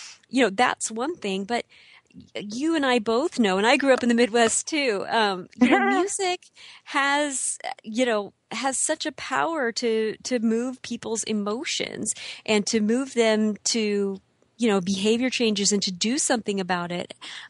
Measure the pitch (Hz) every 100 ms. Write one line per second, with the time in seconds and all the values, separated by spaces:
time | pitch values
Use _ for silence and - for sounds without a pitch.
0 | - - _ 247 226 196 247 - - 220
1 | 269 359 202 190 196 240 - - - -
2 | _ - - - 202 220 311 330 269 247
3 | 208 226 320 - 208 185 220 277 277 247
4 | 240 233 240 233 226 - - 311 269 196
5 | - 226 208 185 - - 240 381 403 294
6 | 381 - 370 359 - - - - - 285
7 | 277 285 294 262 - - - - - 220
8 | 247 214 196 - - 226 269 254 - 311
9 | 311 - - 269 294 330 233 - 240 220
10 | 220 - - 247 226 226 254 254 - 233
11 | 220 220 - 214 202 226 349 - - -
12 | 220 - - - - 214 - 226 208 240
13 | 269 240 226 214 214 202 - 233 214 202
14 | 196 190 - _ _ - 233 196 180 190
15 | 214 233 254 - 233 202 196 202 196 180
16 | 214 285 - 254 208 196 180 180 175 175
17 | - - - - -